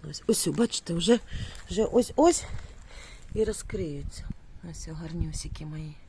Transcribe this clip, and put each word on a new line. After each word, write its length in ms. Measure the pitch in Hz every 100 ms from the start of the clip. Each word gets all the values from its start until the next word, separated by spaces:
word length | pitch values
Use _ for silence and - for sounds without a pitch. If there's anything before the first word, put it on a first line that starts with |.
| 151
Ось, 140 | 147 -
ось, 200 | 220 170
бачите, 460 | 147 233 - -
вже, 260 | 170 180 233 - - - - -
вже 160 | 180 220
ось-ось 580 | 233 247 - 330 330 - - - - - - - - -
і 100 | 214
розкриються. 840 | 220 208 - 196 170 143 143 - - - - - 175
Ось, 160 | 156 -
о, 60 |
гарнюсики 720 | 160 160 170 160 156 - - 151
мої. 300 | 156 156 151